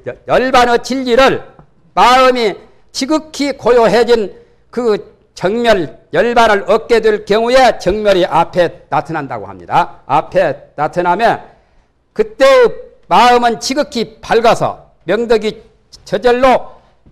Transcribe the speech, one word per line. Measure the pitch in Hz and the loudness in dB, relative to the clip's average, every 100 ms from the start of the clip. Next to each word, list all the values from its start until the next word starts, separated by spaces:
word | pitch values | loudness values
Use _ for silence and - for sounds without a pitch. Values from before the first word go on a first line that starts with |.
| - | -14
여-, | 123 - | -12 -2
열반의 | 165 254 254 240 240 | -2 0 0 2 0
진리를 | - 262 254 233 262 123 - - - _ _ | -4 -6 -2 2 2 0 -8 -20 -20 _ _
마음이 | - 220 254 262 254 220 170 - _ _ | 0 2 4 2 2 -2 -6 -14 _ _
지극히 | - 262 311 - - 285 269 | -8 -4 -4 -4 -8 -6 -2
고요해진 | 214 240 220 214 233 233 196 - _ _ _ | 0 2 4 2 2 0 -2 -10 _ _ _
그 | - 240 202 - _ _ | -6 -2 -4 -6 _ _
정멸, | - 180 226 233 196 151 - _ | -8 -4 -2 0 0 -2 -10 _
열반을 | 151 226 240 226 202 196 | -2 0 2 2 0 0
얻게 | 214 - 226 | -2 0 0
될 | 220 208 - | 0 -2 -2
경우에 | 208 233 262 247 - | -2 2 4 4 2
정멸이 | 180 214 208 190 175 | -2 -2 0 0 0
앞에 | 151 165 180 170 - - | 0 -2 -2 -2 -4 -8
나타난다고 | 143 147 160 139 120 95 | -6 -6 -8 -8 -10 -12
합니다. | 95 85 139 170 - - | -16 -4 -2 -2 -6 -4
앞에 | 143 - 180 165 135 - - | -2 -2 -2 -2 -4 -12 -8
나타나면 | 156 175 175 180 226 143 - _ _ _ _ _ _ | -6 -4 -2 0 0 -2 -8 _ _ _ _ _ _
그때의 | - 440 - 539 - 240 - - _ - | -6 -6 0 4 6 4 0 -14 _ -2
마음은 | 175 240 247 240 220 | 2 4 4 0 -2
지극히 | - 269 277 240 214 - | -6 -4 -4 -6 -8 -10
밝아서 | - 220 226 190 127 95 - _ | -4 0 2 0 -2 -8 -18 _
명덕이 | - 208 226 226 208 - - _ _ - - | -6 -4 0 0 -2 -8 -14 _ _ -20 -8
저절로 | 208 240 240 262 233 - - _ _ _ | -2 0 2 2 2 -2 -18 _ _ _